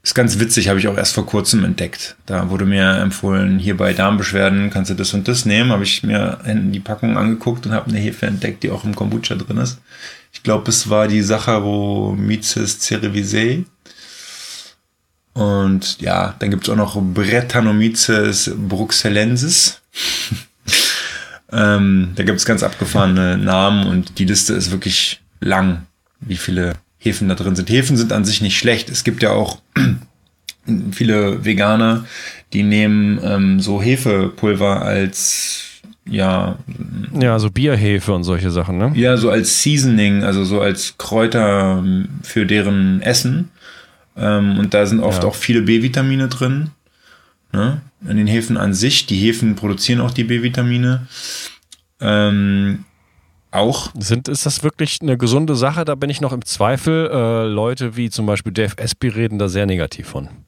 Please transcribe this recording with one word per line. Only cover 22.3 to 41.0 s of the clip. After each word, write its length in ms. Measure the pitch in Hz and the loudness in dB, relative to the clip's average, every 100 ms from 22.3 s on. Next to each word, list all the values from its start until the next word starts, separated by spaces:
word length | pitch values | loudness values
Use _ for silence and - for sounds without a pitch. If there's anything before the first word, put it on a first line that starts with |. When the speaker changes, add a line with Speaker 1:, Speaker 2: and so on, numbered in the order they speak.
| 104 | 0
Speaker 1:
ganz 200 | - 104 | 0 0
abgefahrene 760 | 98 - 98 104 95 92 90 90 | 0 -2 -2 2 4 4 2 2
Namen 480 | 98 95 98 101 95 | 2 2 4 2 2
und 320 | 92 87 - | 0 -2 -2
die 60 | |
Liste 280 | 92 101 - | 0 2 0
ist 200 | 92 87 | -2 -2
wirklich 480 | 92 95 - - - _ _ | -2 -2 -2 -2 -6 _ _
lang, 480 | - 95 95 85 80 _ _ _ | 0 2 2 0 -8 _ _ _
wie 180 | - 90 | -8 -6
viele 360 | - 92 87 85 _ _ | -2 -2 -2 -4 _ _
Hefen 300 | 110 101 98 | -4 0 0
da 80 | 90 | 0
drin 180 | 92 | 0
sind. 160 | 92 90 | -2 2
Hefen 260 | 120 127 127 | 0 2 2
sind 160 | 113 | 2
an 120 | 104 | 0
sich 160 | 101 107 | 0 0
nicht 160 | 101 - | 0 2
schlecht. 320 | 120 113 - | 2 2 -2
Es 140 | - | -2
gibt 180 | - 117 | -2 0
ja 80 | 110 | 2
auch 320 | 104 107 - _ - | 2 0 -6 _ 0
<clears throat> 1120 | 64 62 - _ _ _ - - - 104 95 | 2 0 -8 _ _ _ -20 -14 -4 -2 -2
viele 540 | 95 117 107 101 95 | 0 2 4 2 0
Veganer, 600 | 104 98 101 110 113 113 117 - - - _ | 0 2 4 4 4 0 -4 -14 -16 -18 _
die 120 | 101 | 0
nehmen, 560 | 104 104 107 104 104 101 | 2 4 4 4 2 2
ähm, 380 | 101 101 98 95 | 0 2 4 4
so 200 | 101 101 | 2 0
Hefepulver 1000 | 107 127 127 98 92 - 107 95 101 98 | 2 2 2 2 0 0 0 2 2 0
als, 800 | 104 101 95 - - - - - - - - - | 0 0 -2 -2 -4 -2 -6 -8 -12 -20 -20 -20
ja, 540 | - 104 95 92 92 90 - - - 95 104 139 | -6 0 0 0 -2 -6 -12 -12 -10 -8 -6 2
Speaker 2:
Ja, 200 | 123 113 | 4 4
so 100 | 107 | 0
Bierhefe 600 | 92 147 120 104 101 - | 2 2 2 2 2 0
und 120 | 92 | -2
solche 260 | 87 87 92 | 0 0 0
Sachen, 260 | 87 87 90 | -2 -2 0
ne? 120 | 117 147 | 0 2
Speaker 1:
Ja, 200 | 123 123 | 4 4
so 140 | 113 | 2
als 320 | 107 - - | 2 2 0
Seasoning, 600 | 147 147 135 110 104 101 | 2 2 4 4 4 2
also 200 | 101 98 | 2 0
so 160 | 95 101 | 0 0
als 380 | 101 95 - | 0 -2 -8
Kräuter, 800 | - | -10